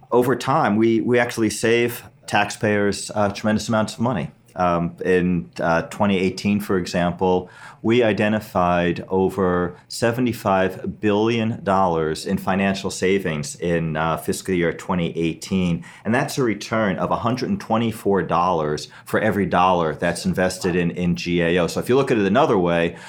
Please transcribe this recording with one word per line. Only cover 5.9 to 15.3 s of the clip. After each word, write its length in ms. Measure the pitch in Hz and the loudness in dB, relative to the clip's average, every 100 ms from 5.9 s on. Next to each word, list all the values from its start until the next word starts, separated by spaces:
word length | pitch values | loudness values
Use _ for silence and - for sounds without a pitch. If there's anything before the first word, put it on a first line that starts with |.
| - 101 95 | -2 0 2
eighteen, 400 | 92 - 104 104 | 0 -2 -2 -2
for 180 | 104 95 | 0 -2
example, 720 | 87 90 87 87 92 92 - - - - | -2 -2 -2 0 2 0 -2 -18 -20 -6
we 200 | 110 120 | 2 4
identified 1000 | 110 101 107 107 - 92 87 87 87 87 - | 4 2 0 0 -2 0 2 2 2 -2 -2
over 680 | 95 92 101 92 90 87 - - | 0 0 2 0 2 -2 -6 -14
seventy-five 1120 | - 117 120 120 113 104 95 92 - 95 85 | -2 -2 0 -2 -2 0 2 2 -2 -10 -2
billion 640 | 107 101 110 117 110 117 | 0 2 2 0 -2 -4
dollars 640 | 95 95 95 82 78 78 - | 0 2 2 2 -2 -4 -4
in 100 | 95 | -4
financial 540 | 101 95 98 95 92 | -2 0 0 -2 -6
savings 640 | - 92 98 90 78 71 | -2 0 2 0 -4 -8
in, 420 | - 87 85 80 76 | -6 -2 -2 -2 -2
uh, 200 | 82 78 | -2 -2
fiscal 360 | - 90 - | -4 -6 -2
year 200 | 90 85 | 0 0
twenty 440 | - - 90 82 82 | -2 -4 -2 -2 -2
eighteen. 680 | 82 | -4